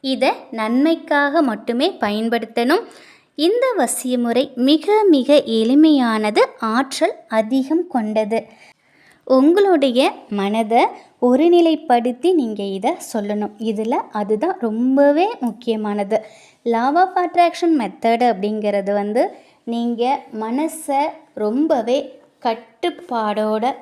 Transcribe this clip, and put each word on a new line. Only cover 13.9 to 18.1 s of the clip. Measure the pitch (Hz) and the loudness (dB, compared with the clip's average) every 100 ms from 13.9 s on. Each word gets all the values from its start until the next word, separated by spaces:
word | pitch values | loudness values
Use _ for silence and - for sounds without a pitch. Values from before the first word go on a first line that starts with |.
அதுதான் | 294 - 214 202 214 320 359 | -4 -4 -8 -4 -2 -2 -4
ரொம்பவே | 233 214 254 269 285 294 381 480 | -4 -2 0 4 4 4 0 -2
முக்கியமானது. | 240 - - 220 214 208 202 214 - - - _ | -8 -6 -6 -4 -4 -4 -2 -4 -4 -20 -20 _
Law | 240 233 247 311 | -4 -2 0 2
of | 370 | 0
Attraction | 370 349 349 349 330 339 311 | 0 -2 2 0 2 0 0
மெத்தட் | 208 - 233 | -2 -4 -2